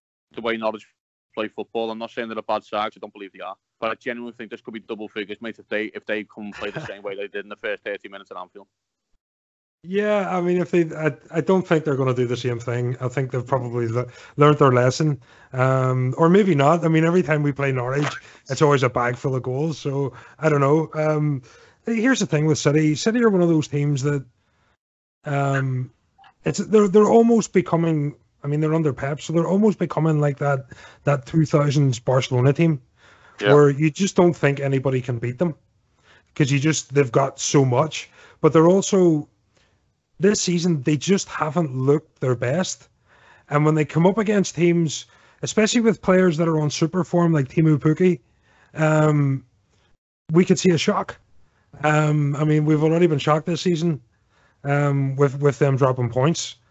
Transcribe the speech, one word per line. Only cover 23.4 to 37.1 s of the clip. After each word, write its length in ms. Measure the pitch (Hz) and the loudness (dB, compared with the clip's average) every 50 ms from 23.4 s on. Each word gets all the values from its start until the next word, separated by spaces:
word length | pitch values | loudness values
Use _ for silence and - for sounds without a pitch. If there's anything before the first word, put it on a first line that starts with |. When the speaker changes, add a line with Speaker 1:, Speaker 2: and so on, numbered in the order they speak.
Speaker 2:
of 60 | 175 170 | 2 2
those 200 | 165 156 143 - | 2 0 0 -2
teams 340 | - 147 143 147 147 131 131 | -4 -2 -2 -2 -2 -2 -2
that, 200 | 147 147 139 131 - _ _ _ _ _ _ _ _ _ _ _ _ _ _ _ _ _ _ _ | -2 -4 -4 -6 -10 _ _ _ _ _ _ _ _ _ _ _ _ _ _ _ _ _ _ _
um, 640 | 151 143 143 139 139 139 135 135 135 127 127 127 - _ _ _ _ _ _ - - _ _ _ | -6 -4 -2 -2 -2 -2 -2 -2 -4 -4 -6 -8 -10 _ _ _ _ _ _ -20 -20 _ _ _
it's, 120 | 175 147 - | -6 -4 -4
they're, 280 | 185 - 190 214 208 196 | -4 0 2 2 2 4
they're 160 | 175 214 214 | 4 4 4
almost 480 | 214 240 233 233 233 233 220 - - | 6 6 4 6 4 4 2 0 0
becoming, 600 | - 190 175 - 170 165 165 165 160 151 143 143 - - _ _ _ _ | 0 -2 0 0 0 0 0 0 0 -2 -2 -4 -6 -10 _ _ _ _
I 40 | - | -6
mean, 140 | 143 147 151 | -4 -2 -2
they're 140 | 156 156 156 | 0 0 0
under 180 | 160 160 147 123 | 0 0 -2 -2
Pep, 260 | - 139 139 151 143 | -4 -6 -8 -8 -8
so 140 | - - 160 | -8 -2 -2
they're 120 | 170 165 | -2 0
almost 320 | 160 180 196 214 214 175 - | 0 0 2 2 2 2 0
becoming 400 | 175 151 - 156 156 160 156 151 | -4 -4 -2 0 0 2 2 2
like 200 | 147 147 139 - | 2 0 0 -2
that, 260 | 147 143 143 131 123 - - - - - - _ _ | -2 -2 -2 -2 -4 -10 -18 -20 -20 -20 -20 _ _
that 220 | 147 143 135 - | -2 -2 -2 -4
two 180 | - - 160 156 | -2 2 2 2
thousands 540 | - - 147 143 147 127 151 143 135 120 - | 4 2 2 2 2 2 2 2 2 0 -2
Barcelona 560 | - - 127 131 120 - 131 123 123 139 139 | -2 0 0 0 0 0 -2 2 2 2 2
team, 260 | - 170 165 156 131 - _ _ _ _ _ - _ _ - _ - | 2 2 0 0 -2 -6 _ _ _ _ _ -20 _ _ -20 _ -2
Speaker 1:
Yeah. 140 | 101 101 | 4 6
Speaker 2:
where 160 | 143 147 147 143 | 6 8 6 6
you 220 | 139 131 156 156 | 4 2 0 -2
just 260 | 143 - 196 185 - | 0 0 -4 0 2
don't 160 | - 180 175 - | 2 2 2 2
think 260 | - - 139 139 139 | 2 0 0 0 0
anybody 420 | 139 139 139 135 131 139 131 127 | -2 -2 -2 -2 -2 -2 -2 -2
can 160 | 127 - 123 113 | -4 -4 -6 -6
beat 180 | 123 120 131 - | -6 -8 -4 -4
them, 160 | 180 170 147 - _ _ _ _ _ _ _ _ _ _ _ _ _ _ _ | -4 -4 -4 -8 _ _ _ _ _ _ _ _ _ _ _ _ _ _ _
'cause 160 | - 151 123 | -2 0 0
you 80 | 139 139 | 0 0
just, 360 | 135 156 151 - - - 135 | 0 0 -2 -2 -6 -2 0
they've 180 | 143 139 120 | 0 0 2